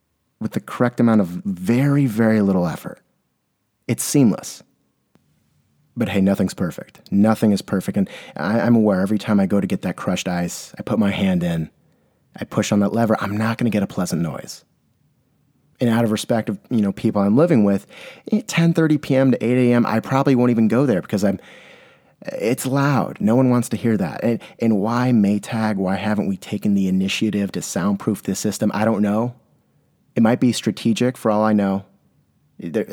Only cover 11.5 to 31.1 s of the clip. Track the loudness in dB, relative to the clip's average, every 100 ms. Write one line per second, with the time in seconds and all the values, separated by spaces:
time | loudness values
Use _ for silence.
11.5 | -2 -6 _ _ _ _ _ _ -14 -8
12.5 | -4 0 2 0 0 0 0 -2 -4 -2
13.5 | -2 -2 -2 -2 -4 -4 -4 -4 -6 -14
14.5 | -18 _ _ _ _ _ _ _ _ _
15.5 | _ _ -4 0 2 2 0 -2 -2 -2
16.5 | -6 -4 0 0 0 -2 0 2 4 4
17.5 | 4 4 2 -4 -20 -20 -20 -4 -4 -2
18.5 | 0 2 4 2 2 0 2 4 2 2
19.5 | 2 4 2 2 -2 0 0 2 4 2
20.5 | 2 2 2 2 0 -2 -2 0 -2 -8
21.5 | -20 -20 -20 -20 _ _ -20 -12 -4 -2
22.5 | -2 -2 0 2 0 -2 -2 0 4 4
23.5 | 2 0 -2 0 0 -2 -4 -2 -2 -6
24.5 | -4 0 2 0 0 2 4 4 2 -2
25.5 | -4 -2 -2 -2 -2 -2 -2 -2 -4 -6
26.5 | -4 0 0 2 0 0 -2 -2 -2 -4
27.5 | -6 -8 -4 -2 -2 -2 -4 -4 -4 -4
28.5 | -2 -2 0 0 0 0 -2 -4 -8 _
29.5 | _ _ _ _ _ _ 0 2 2 0
30.5 | 0 -2 -2 0 0 0